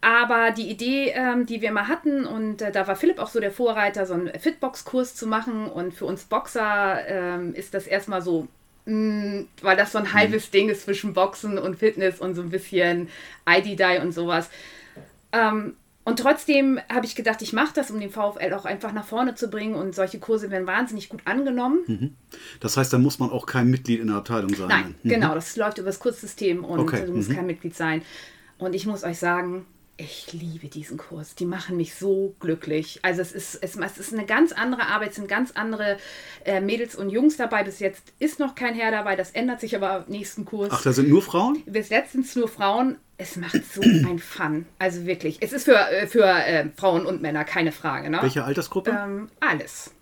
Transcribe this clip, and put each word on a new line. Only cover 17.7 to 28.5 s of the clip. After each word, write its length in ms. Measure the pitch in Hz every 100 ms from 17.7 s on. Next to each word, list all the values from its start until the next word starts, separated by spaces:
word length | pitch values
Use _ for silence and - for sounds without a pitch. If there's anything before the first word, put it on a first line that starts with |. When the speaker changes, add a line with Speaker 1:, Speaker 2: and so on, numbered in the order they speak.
Speaker 1:
das, 200 | - 269
um 80 | 214
den 100 | 202
V 200 | 208 208
F 60 | 208
L 120 | -
auch 100 | 196
einfach 280 | - 196 220
nach 120 | - 104
vorne 300 | 220 254 233
zu 120 | 233
bringen. 280 | 214 214 220
Und 180 | 190
solche 240 | 175 190 -
Kurse 320 | - 220 208
werden 160 | 196 185
wahnsinnig 420 | 196 247 220 -
gut 100 | - -
angenommen. 520 | 233 277 247 247 311 339
Speaker 2:
Mhm. 300 | 110 135 - _ - - -
Das 180 | 113 -
heißt, 160 | 131
da 60 | 127
muss 220 | 131 -
man 100 | 120
auch 160 | 123 -
kein 240 | 131 120
Mitglied 300 | 127 127 117
in 80 | 113
der 80 | 104
Abteilung 360 | 101 117 95
sein, 140 | 95 92
Speaker 1:
Nein, 180 | 107 95
Speaker 2:
ne? 60 | 85
Mhm. 40 | 226
Speaker 1:
genau, 240 | 233 190 156
das 180 | 165
läuft 240 | - 214 214
über 80 | 190
das 140 | 196
Kurssystem 640 | 247 233 208 - 202 175
und 160 | 170 170
Speaker 2:
Okay, 240 | - 120 -
Speaker 1:
du 60 |
musst 160 | - 98
Speaker 2:
mhm. 80 | 135
Speaker 1:
kein 100 | 180
Mitglied 300 | 170 175 -
sein. 260 | 160 160 160 - - - -